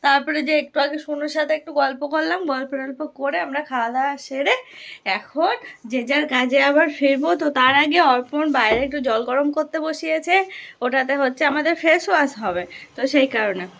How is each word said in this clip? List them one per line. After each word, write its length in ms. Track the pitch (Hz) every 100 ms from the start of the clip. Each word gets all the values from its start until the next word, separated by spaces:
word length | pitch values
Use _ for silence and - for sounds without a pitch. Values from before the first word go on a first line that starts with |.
তারপরে 380 | 285 277 277 311 294
যে 60 | 302
একটু 200 | 285 -
আগে 180 | 285 302
সোনুর 320 | 302 294 302 302
সাথে 160 | 294 311
একটু 120 | 302
গল্প 280 | 294 277 254 285
করলাম, 320 | 311 320 359 349
গল্প 260 | 262 262
টল্প 300 | 277 262 262 302
করে 300 | - 277 320
আমরা 220 | 320 269
খাওয়া 280 | 302 262 233
দাওয়া 240 | 247 277 277
সেরে 380 | - 269 277 508 - - - - -
এখন 480 | 190 - 277 349 480 - - 226
যে 140 | 247
যার 220 | 233 277 294
কাজে 320 | 262 254 269 277
আবার 180 | 285 330
ফিরবো। 400 | 294 277 269 302 349
তো 120 | 302
তার 240 | 285 262 277
আগে 240 | 302 330
অর্পণ 440 | 320 247 254 294 311
বাইরে 280 | 277 220 226 269
একটু 120 | 294
জল 220 | 262 226
গরম 240 | 240 254 294
করতে 260 | 294 302 320
বসিয়েছে, 560 | 311 311 320 320 311 370 381 - - -
ওটাতে 320 | 254 262 262 277
হচ্ছে 280 | 269 254 302
আমাদের 280 | 285 294 330
ফেস 280 | 330 339 349
ওয়াশ 220 | 349 277 -
হবে, 200 | 220 175 180 - - -
তো 60 | 262
সেই 200 | 294 262
কারণে। 380 | 240 214 185 180 -